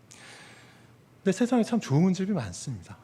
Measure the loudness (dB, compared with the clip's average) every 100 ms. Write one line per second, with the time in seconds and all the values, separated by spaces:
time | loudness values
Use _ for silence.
0 | -20 -20 -20 -20 -20 -20 -20 -20 -20 -20
1 | _ -4 -2 0 2 2 2 0 2 4
2 | 4 2 -2 -2 -4 -8 -10 -10 -12 -20